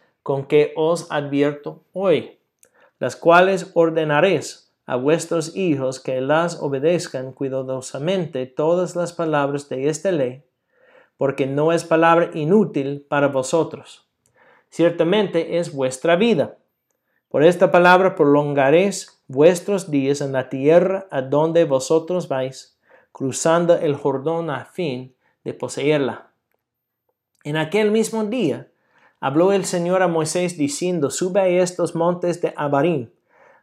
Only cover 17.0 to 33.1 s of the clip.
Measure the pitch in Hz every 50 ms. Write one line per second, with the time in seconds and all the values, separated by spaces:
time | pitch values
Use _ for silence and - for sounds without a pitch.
17 | _ _ _ _ _ _ - 131 147 175 175 175 196 180 - 180 175 180 180 185
18 | 185 185 185 - 156 143 143 147 147 147 143 139 135 135 147 170 190 202 185 -
19 | - - _ _ _ _ 131 131 151 170 190 - - - 202 190 180 165 147 139
20 | 135 135 143 143 147 139 135 131 123 - - 131 135 147 165 175 175 180 190 190
21 | 190 - - 139 127 131 139 147 156 165 165 170 165 151 135 131 131 - 160 165
22 | 160 - 180 180 160 - 139 131 131 131 131 - - _ _ _ _ _ _ _
23 | _ _ _ - 135 135 120 - - 165 160 170 175 170 170 - 165 156 139 139
24 | - 147 135 139 135 156 165 170 170 160 139 127 120 - _ - 180 147 127 127
25 | 127 131 _ _ _ _ _ _ _ 113 - - - 123 - 139 135 147 151 147
26 | 139 120 113 - - _ _ _ _ _ _ _ _ _ _ _ _ _ _ _
27 | _ _ _ _ _ _ _ _ _ 147 147 156 156 156 190 214 220 208 208 226
28 | 214 - 226 220 214 202 226 262 202 143 117 127 135 - _ _ _ _ _ _
29 | _ _ _ _ - 139 139 156 175 196 196 196 180 - - 175 170 175 185 190
30 | 185 175 170 160 156 156 - 180 180 175 175 147 143 139 - - 180 180 180 170
31 | 143 127 - - 180 185 180 202 190 185 175 180 185 175 180 - 175 160 - 165
32 | 165 175 180 175 180 175 165 170 - 156 - - 147 147 143 139 147 175 170 139
33 | 117 -